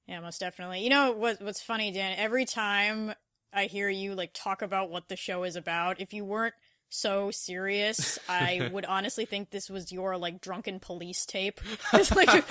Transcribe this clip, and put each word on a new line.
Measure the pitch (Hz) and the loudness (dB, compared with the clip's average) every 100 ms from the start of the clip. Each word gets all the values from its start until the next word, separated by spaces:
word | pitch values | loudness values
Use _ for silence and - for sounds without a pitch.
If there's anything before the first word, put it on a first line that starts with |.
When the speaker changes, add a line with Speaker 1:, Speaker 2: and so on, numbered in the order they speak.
| - | -14
Speaker 1:
Yeah, | 175 | -12
most | 170 - | -10 -8
definitely. | 180 - 180 185 | -8 -8 -8 -2
You | 233 | 4
know | 285 269 | 6 6
what, | 214 233 208 | 4 0 0
what's | 202 196 | -4 -6
funny, | - 226 208 | -4 -2 -2
Dan? | 190 190 185 | 0 -2 0
Every | 214 247 | 2 2
time | 247 233 208 202 208 220 214 - _ _ _ | 2 0 2 2 2 0 -4 -8 _ _ _
I | 202 196 | -2 0
hear | 202 202 | 0 -2
you, | 190 196 190 | -2 -4 -4
like, | 170 | -6
talk | - 202 190 | -6 -4 -4
about | 202 190 185 | -2 -2 -2
what | 175 - | -4 -8
the | |
show | 185 - 180 | -8 -6 -4
is | 180 | -4
about, | 170 165 170 180 185 | -4 -4 0 0 -2
if | 196 | -6
you | 208 | -8
weren't | 196 214 226 - _ _ - | -4 -2 -2 -4 _ _ -10
so | - 214 196 202 | -2 0 2 0
serious, | - - 180 196 202 208 220 - - - | -4 -6 -4 0 2 2 0 -2 -4 -2
I | 180 175 180 - | 0 2 2 0
Speaker 2:
<laughs> | |
Speaker 1:
would | 196 | -2
honestly | 180 190 202 - 220 | -2 -2 -2 -4 -4
think | 202 196 | -4 -6
this | 202 - | -8 -8
was | 190 170 | -8 -8
your, | 185 190 185 | -4 -2 -2
like, | 175 185 | -4 -6
drunken | 190 185 220 185 | -8 -8 -6 -8
police | - 175 175 180 | -8 -10 -6 -6
tape. | - 196 196 - 196 220 | -4 -2 -2 -4 -8 -6
<laughs> | - | 4
It's | - - | 6 8
like, | 392 330 349 - | 8 8 8 6